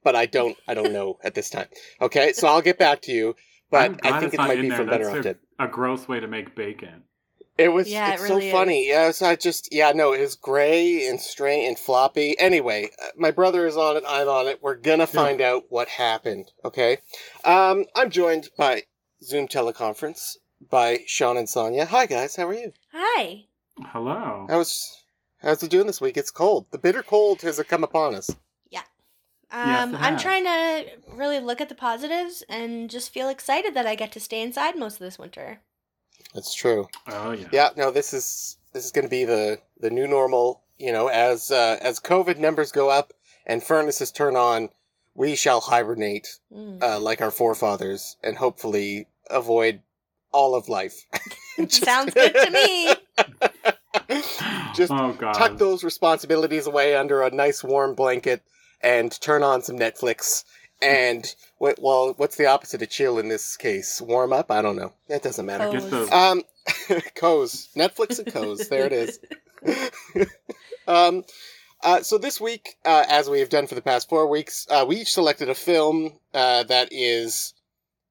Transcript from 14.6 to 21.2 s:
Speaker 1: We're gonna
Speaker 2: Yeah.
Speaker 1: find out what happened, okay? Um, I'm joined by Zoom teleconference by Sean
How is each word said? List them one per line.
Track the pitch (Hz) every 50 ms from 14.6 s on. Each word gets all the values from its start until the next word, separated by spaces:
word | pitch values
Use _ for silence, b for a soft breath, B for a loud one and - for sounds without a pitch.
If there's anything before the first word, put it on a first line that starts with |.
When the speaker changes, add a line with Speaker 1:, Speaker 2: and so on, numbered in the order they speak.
| -
Speaker 1:
We're | 139 135 120
gonna | 117 151 160 160
Speaker 2:
Yeah. | 165 156
Speaker 1:
find | - 170 147 143 143 127
out | 131 123 123 127 - -
what | 127 117 123 -
happened, | - - 123 117 113 113 - 117 104 95 95 _ _ _ -
okay? | 120 - 135 123 117 127 - _ B B B B B B B -
Um, | - 175 185 190 185 190 196 196 - - 226
I'm | 262 233
joined | 160 175 175 170 165 160 151 - _ -
by | 147 135 123 104 - _ _ _ _ _ _ _
Zoom | - - 131 147 139 131
teleconference | - 139 120 117 113 - 120 110 107 - - 151 170 - - - - _ _ _ _ _ - -
by | - 131 120 117 120 120 -
Sean | - - -